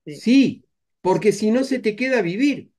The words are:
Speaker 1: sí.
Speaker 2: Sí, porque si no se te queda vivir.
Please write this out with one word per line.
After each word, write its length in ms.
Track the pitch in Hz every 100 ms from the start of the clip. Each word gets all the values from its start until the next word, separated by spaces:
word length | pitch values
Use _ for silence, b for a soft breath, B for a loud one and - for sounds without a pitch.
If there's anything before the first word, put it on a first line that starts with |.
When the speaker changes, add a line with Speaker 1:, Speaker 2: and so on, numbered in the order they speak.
Speaker 1:
sí. 200 | 156 147
Speaker 2:
Sí, 400 | 220 269 214 - _ _ _ _
porque 320 | 180 175 202
si 180 | 202 214
no 140 | 247
se 140 | 269 254
te 160 | 214 208
queda 260 | 262 247
vivir. 500 | 170 196 285 226 -